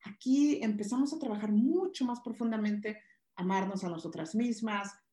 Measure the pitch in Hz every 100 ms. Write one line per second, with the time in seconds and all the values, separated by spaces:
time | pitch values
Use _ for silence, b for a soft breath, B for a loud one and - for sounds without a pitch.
0 | 208 202 254 269 294 - 220 208 202 247
1 | 277 311 247 208 214 208 254 339 370 -
2 | 247 240 - 226 233 220 208 208 214 214
3 | b b _ - 185 190 190 196 180 165
4 | 170 165 160 214 240 226 220 202 202 -
5 | _